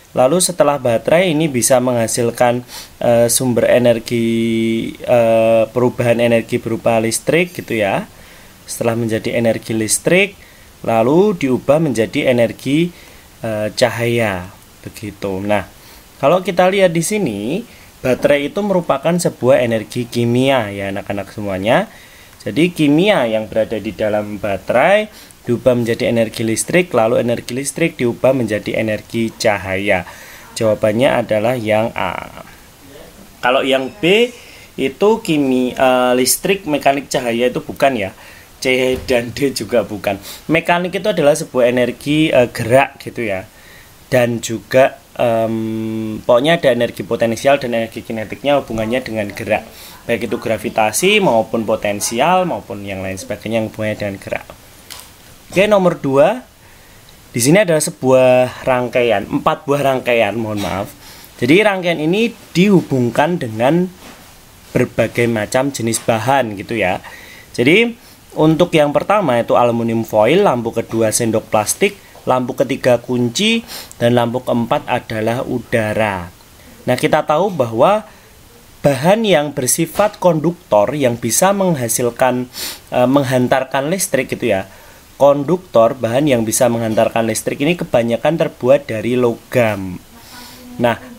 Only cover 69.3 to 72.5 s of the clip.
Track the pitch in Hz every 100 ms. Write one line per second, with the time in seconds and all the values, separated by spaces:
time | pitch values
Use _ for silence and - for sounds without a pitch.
69.3 | 120 113 117 120 117 113 113 107 107 113
70.3 | 180 190 123 113 113 - 113 110 107 117
71.3 | 110 - 110 104 - 202 - - - -
72.3 | 127 120